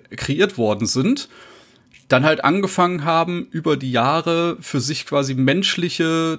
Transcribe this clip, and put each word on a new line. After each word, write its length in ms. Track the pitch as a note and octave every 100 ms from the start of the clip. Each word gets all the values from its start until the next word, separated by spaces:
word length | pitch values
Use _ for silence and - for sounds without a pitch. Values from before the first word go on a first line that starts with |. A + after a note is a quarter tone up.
| -
äh, 60 | -
kreiert 400 | - D3 G3 -
worden 300 | A2 G#2 A2
sind, 420 | B2+ D#3 C#4 - - - - - _ _ - _
dann 160 | B2+
halt 180 | D3+ D3+
angefangen 600 | C#3 F3+ G3 - F3+ F3+
haben, 440 | D3 E3 E3 F3 -
über 260 | E3 D#3+ C#3+
die 160 | C3
Jahre 640 | B2 B2 D#3+ E3 E3+ E3+ -
für 200 | - C#3+
sich 240 | A#2+ D#3
quasi 300 | - C#3+ C3+
menschliche 1040 | C3 C3 D#3 G3 - E3+ - E3 D#3+ E3